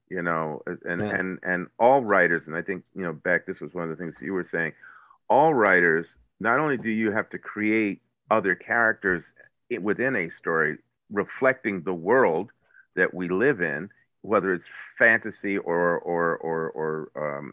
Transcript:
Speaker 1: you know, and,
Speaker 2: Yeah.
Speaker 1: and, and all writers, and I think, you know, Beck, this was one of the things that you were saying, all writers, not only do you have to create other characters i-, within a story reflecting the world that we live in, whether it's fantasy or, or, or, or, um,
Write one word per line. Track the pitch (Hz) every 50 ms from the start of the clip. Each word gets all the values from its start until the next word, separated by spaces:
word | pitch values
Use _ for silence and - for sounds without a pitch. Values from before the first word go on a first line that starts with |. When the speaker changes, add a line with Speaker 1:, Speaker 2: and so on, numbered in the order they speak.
| _ -
Speaker 1:
you | 92 92
know, | 87 87 82 80 80 78 76 - - - 87 82 -
and, | - 87 87
Speaker 2:
Yeah. | 104 104 95
Speaker 1:
and, | 95 92 92 92 - -
and | 92 92 90 90 - _ -
all | 113 123 135 139
writers, | 123 104 101 95 87 82 85 80 76
and | 78 78
I | 85
think, | 85 - 95 87 - _ -
you | 95
know, | 92 85
Beck, | 82 71 - 90 90 85 -
this | - 92 -
was | 82 73
one | 85 90 85
of | 82
the | 78
things | 80 90 80 73 -
that | 64
you | 80 98
were | 92 85 -
saying, | - 85 82 78 - _ - - - - - _ _ _ _ -
all | 107 131 151 160 151
writers, | 120 104 98 92 90 87 85 80 82 82 - _ _ _ _ _ -
not | 95 113 120 139
only | 156 151 135
do | 110 101 113
you | 110 110 110 107
have | 101 110 98 -
to | - 95
create | - - - 104 107 107 110 110 110 101 92 - _ _ _ _ _ -
other | 107 110 95 98 90
characters | - - - 113 117 117 110 110 - - 95 90 82 - - _ _ - _ _ _ _ -
i-, | 123 101
within | 92 104 98 95 120 135 131
a | 104 85 82 - -
story | - 87 82 80 78 76 76 - _ _ _ _ _ -
reflecting | - 101 92 - - - 131 131 131 - - 117 98 92
the | 76 95 90
world | 85 80 95 120 135 120 92 80 - 101 120 _ _ _ _ _ - _ _ -
that | 90 92 - -
we | 87 92 87
live | 92 95 120 147 135 92
in, | 87 80 71 73 90 101 _ _ _ _ _ _
whether | - 95 107 101 90 95 92
it's | 85 - - - - - - - -
fantasy | 123 113 113 110 - 110 - - - 101 98 98
or, | - - 85 87 87 87 85 -
or, | - 87 85 85 85 82 82 -
or, | - 80 82 80 80 -
or, | - 69 78 78 78 78 76 - - 69 76 73 71 71
um, | 73 62